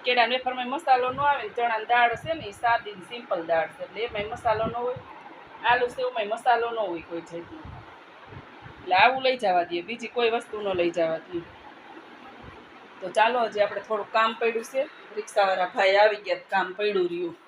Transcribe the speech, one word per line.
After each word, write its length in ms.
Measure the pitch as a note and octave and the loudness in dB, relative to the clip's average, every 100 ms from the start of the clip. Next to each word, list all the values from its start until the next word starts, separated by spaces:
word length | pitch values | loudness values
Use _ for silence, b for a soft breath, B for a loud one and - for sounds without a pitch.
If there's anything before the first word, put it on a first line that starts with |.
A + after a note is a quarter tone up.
કેળાના 300 | - B3 A#3 B3+ | 2 4 4 2
વેફરમાં 340 | B3+ B3+ B3 | -2 -4 -4
મસાલો 340 | C#4 C#4+ B3+ B3+ | -4 2 4 4
ન 80 | C4 | 0
આવે 240 | C#4+ C#4 | 0 0
ને, 60 | G#3+ G#3+ | -2 -2
ચણાની 340 | A#3 A3 A3 | -2 -2 2
દાળ 200 | A#3+ A#3+ A3+ | 4 4 2
છે 100 | D#4 | -6
ને 120 | D#4+ G#3 | -6 -6
ઈ 80 | G3+ | -4
સાદી 360 | A#3+ A#3 G#3 G3 | 0 0 -2 -14
ને 60 | E3+ | -14
સિમ્પલ 320 | A#3+ A#3+ F#3 E3 | -14 -6 -6 0
દાળ 200 | E3 D#3+ - | 0 0 -8
છે 60 | |
એટલે 220 | F3+ F#3+ A#3 | -14 -8 -6
એમાંય 300 | G#3+ G#3 A#3+ | -6 -8 -4
મસાલો 300 | A#3 G#3+ A3+ | 0 0 0
ન 80 | A#3 | -2
હોય, 160 | A#3+ B3 - - - - - - - | -6 -6 -12 -18 -18 -20 -20 -6 2
આલુ 200 | B3 B3 B3+ | 2 2 -2
સેવમાંય 400 | B3 A#3+ G#3 A3+ | -4 -4 -4 -2
મસાલો 320 | B3+ A#3 A#3 | 2 2 0
ન 60 | A3+ | -2
હોય 260 | G3+ E3+ - | -4 -4 -8
કોઈ 160 | E3+ E3+ | -12 -10
જાતનો. 280 | E3+ E3+ - - - - - - - - - - - - - | -14 -14 -16 -16 -16 -18 -20 -20 -20 -18 -18 -18 -20 -20 -16
એટલે 160 | F#3 F3+ | 0 6
આવું 200 | A3+ C4 C4 | 6 6 0
લઈ 100 | B3+ | 2
જવા 220 | G3+ F3+ E3+ | 2 2 0
દે, 120 | E3+ E3+ | -4 -6
બીજી 260 | A#3 A3+ B3 | -10 -6 0
કોઈ 160 | A#3 A#3 | 2 0
વસ્તુ 200 | - G#3+ | -4 -8
ન 60 | G#3 F#3 | -4 0
લઈ 100 | F3 E3+ | 0 2
જવા 200 | D#3+ D#3+ D#3+ | 0 -2 -6
દે. 160 | F3 E3 - - - - - - - - - - - - - - - | -10 -10 -20 -20 -20 -20 -20 -20 -20 -20 -18 -20 -20 -20 -20 -20 -12
તો 60 | F#3 G#3+ | -4 2
ચાલો, 200 | A3 B3 A3 | 4 4 0
હજી 140 | G3+ G3+ | 2 0
આપણે 160 | G3+ - | 0 -4
થોડુંક 240 | G#3+ G3 A3 | -4 0 2
કામ 160 | A3+ A3+ | 2 2
પડ્યું 320 | A#3 A3+ A3+ | -2 -2 -4
છે. 100 | C4 D4+ - - G#3 | -4 -4 -8 -12 -10
રિક્ષાવાળા 580 | G#3+ A3 G3 F#3 F#3 A#3 | -4 2 2 2 0 2
ભાઈ 240 | G3 G3 | 4 8
આવી 200 | G#3+ G3+ F#3+ | 6 4 -4
ગયા, 200 | F3 - | -6 -2
કામ 140 | G3 F3+ F#3+ | -2 -2 -2
પડ્યું 320 | G#3 G3 F3 | 0 2 0
રહ્યું. 260 | E3+ E3+ E3+ | -2 -6 -8